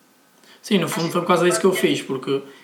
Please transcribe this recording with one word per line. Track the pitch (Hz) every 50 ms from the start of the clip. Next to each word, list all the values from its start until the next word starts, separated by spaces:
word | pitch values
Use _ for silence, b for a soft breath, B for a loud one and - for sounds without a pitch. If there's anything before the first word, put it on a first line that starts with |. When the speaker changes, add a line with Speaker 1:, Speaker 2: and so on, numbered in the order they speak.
| _ _ _ _ _ _ _ _ b b b b
Speaker 1:
Sim, | - - 208
no | 175 165
Speaker 2:
Acho | 143 -
Speaker 1:
fundo | 160 170
Speaker 2:
que | 160 -
Speaker 1:
foi | 175
por | 170
causa | - 180 165 175
disso | 180 170 -
que | -
eu | 190 185
Speaker 2:
fazer | - 190
Speaker 1:
fiz, | 156 143 - -
porque, | - 135 131 - 143 139 135 B B B B